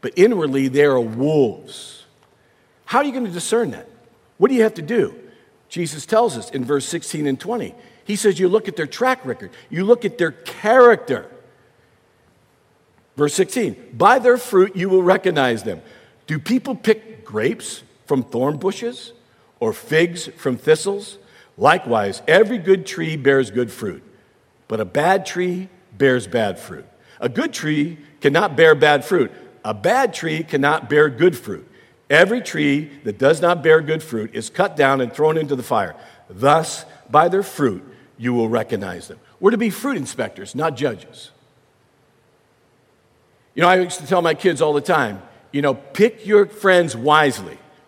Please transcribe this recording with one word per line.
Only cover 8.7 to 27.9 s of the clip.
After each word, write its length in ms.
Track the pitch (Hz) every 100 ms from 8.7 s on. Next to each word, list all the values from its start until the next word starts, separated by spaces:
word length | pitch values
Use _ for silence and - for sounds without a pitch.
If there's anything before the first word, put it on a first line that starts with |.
| 180
their 100 | 151
track 400 | - 254 254 131
record. 260 | 113 95 - -
You 160 | 160 190
look 180 | 233
at 140 | 202 -
their 140 | 165
character. 960 | - - - 208 247 240 214 - 120 - - _ _ _ _ _ _ _ _ _ _ _ _ _ _ _ _ _ -
Verse 180 | 147
sixteen, 440 | - 190 - 196 101 -
"By 260 | 120 190 254
their 180 | 247 240
fruit 380 | 247 196 196 190
you 140 | 190
will 140 | 185
recognize 600 | 180 185 185 156 127 113
them. 180 | 110 85 - - _ _ -
Do 100 | 156
people 380 | - 247 294 247
pick 480 | - 214 - -
grapes 600 | - - 120 226 - - - _ _
from 160 | 139
thorn 340 | 120 117 131 151
bushes 560 | 185 - 233 247 - - _ _ _ _
or 100 | 113
figs 560 | 104 - 156 170 170 - -
from 220 | 139 123
thistles? 600 | - 156 196 202 - - _ _ _ -
Likewise, 640 | 127 175 123 113 101 95 -
every 300 | 170 214 233
good 280 | 170 190 160
tree 300 | - 160 156
bears 360 | 135 139 123
good 200 | 107 123
fruit, 320 | - 107 76 - _ _ _ _ _ _
but 140 | 110
a 40 | 101
bad 400 | 143 160 190 185
tree 440 | 175 180 180 185 _ _ 101
bears 300 | 135 127 95
bad 320 | 120 107 87
fruit. 260 | - 80 - _ _ _
A 80 | 123
good 240 | 123 311
tree 460 | - 151 151 151